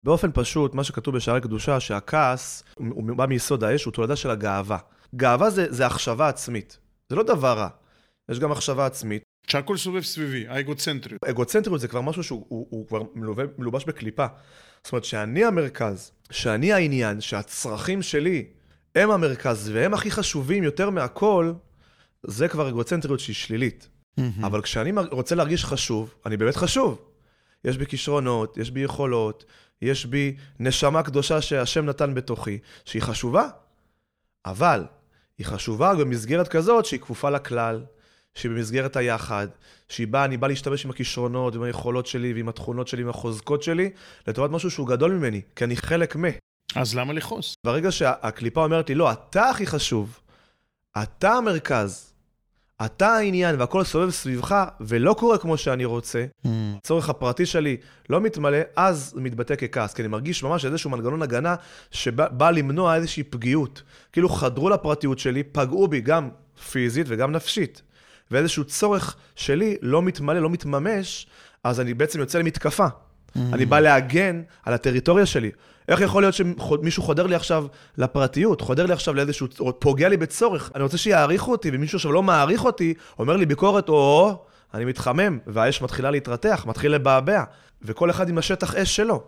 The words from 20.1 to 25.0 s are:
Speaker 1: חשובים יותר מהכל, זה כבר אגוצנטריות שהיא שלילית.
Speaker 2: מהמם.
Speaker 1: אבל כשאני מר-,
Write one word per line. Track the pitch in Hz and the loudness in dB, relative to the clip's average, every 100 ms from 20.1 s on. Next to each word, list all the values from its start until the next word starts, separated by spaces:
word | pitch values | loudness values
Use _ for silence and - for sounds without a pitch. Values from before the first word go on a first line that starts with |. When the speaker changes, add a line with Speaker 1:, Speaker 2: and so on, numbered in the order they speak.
Speaker 1:
חשובים | 214 190 156 131 196 | -2 -2 -4 0 0
יותר | 156 147 202 | 0 0 -2
מהכל, | 185 123 - 208 190 170 170 _ _ _ _ _ _ | -2 -4 0 4 4 2 -2 _ _ _ _ _ _
זה | - 104 170 | -10 -2 -2
כבר | 156 139 | 0 -2
אגוצנטריות | 117 117 170 139 131 | -2 -2 -2 -2 -4
שהיא | - | -4
שלילית. | 104 - 113 127 - - _ _ - | -10 -6 -2 -2 -4 -20 _ _ -4
Speaker 2:
מהמם. | 123 101 | -4 -2
Speaker 1:
אבל | 98 107 | -2 -2
כשאני | - 113 113 | -2 -2 0
מר-, | 208 | -2